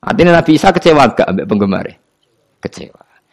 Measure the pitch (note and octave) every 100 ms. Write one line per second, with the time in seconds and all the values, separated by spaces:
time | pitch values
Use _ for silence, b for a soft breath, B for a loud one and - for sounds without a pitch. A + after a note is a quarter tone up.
0 | - - E3+ E3+ E3 D#3 F#3+ F3+ E3+ D3+
1 | B2 - - F#2+ D2 G#2 G2+ F#2 G2 -
2 | _ _ _ _ _ _ - - - _
3 | _ _ _